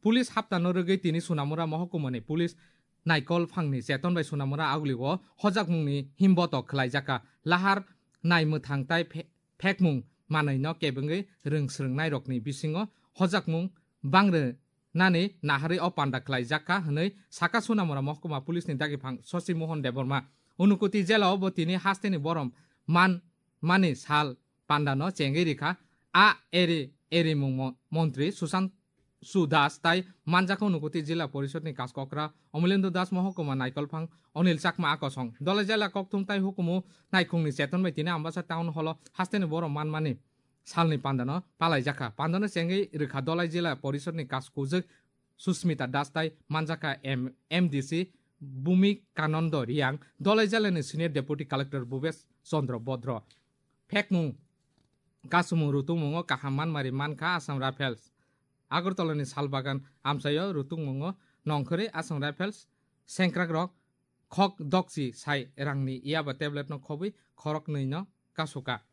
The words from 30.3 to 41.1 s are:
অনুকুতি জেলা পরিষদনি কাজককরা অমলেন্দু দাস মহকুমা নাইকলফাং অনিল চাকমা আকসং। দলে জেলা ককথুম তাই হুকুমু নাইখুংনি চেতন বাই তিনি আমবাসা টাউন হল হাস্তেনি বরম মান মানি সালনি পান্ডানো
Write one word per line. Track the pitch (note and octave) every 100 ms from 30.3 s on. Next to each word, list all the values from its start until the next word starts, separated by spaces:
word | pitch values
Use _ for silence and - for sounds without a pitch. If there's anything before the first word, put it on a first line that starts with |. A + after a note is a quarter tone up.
| F3 F#3 G3 G#3
অনুকুতি | E3+ D3+ E3+
জেলা | D3 E3 D#3+
পরিষদনি | C#3 C#3 D3+ D#3
কাজককরা | B2+ B2+ - C3+ C#3+ D3+ _ _
অমলেন্দু | D3+ F3 G3 F#3+
দাস | F3 F3+
মহকুমা | F#3 F#3+ F#3 D3+ C3+
নাইকলফাং | B2+ C3+ D3 D#3+ E3 _ _ D3
অনিল | F3+ D#3+
চাকমা | F3+ - D#3+
আকসং। | D3 C#3 C3+ B2 A#2
দলে | D3 G3+ G3+
জেলা | A3 G#3
ককথুম | G3 F#3+ G3
তাই | G3 G3+
হুকুমু | F#3+ G3 F3 F3+ F3+ _ _
নাইখুংনি | F#3+ F3 E3+ D#3
চেতন | C3+ C#3+ F3+
বাই | F#3
তিনি | D3 D#3
আমবাসা | E3+ D#3 F3+
টাউন | F3 E3 E3+
হল | D#3 D#3+ - - -
হাস্তেনি | F3+ G#3 F3
বরম | D#3+ E3+
মান | D3 D3+
মানি | D#3 D#3 A#2+ _ _ _ _ -
সালনি | - E3 D3
পান্ডানো | C#3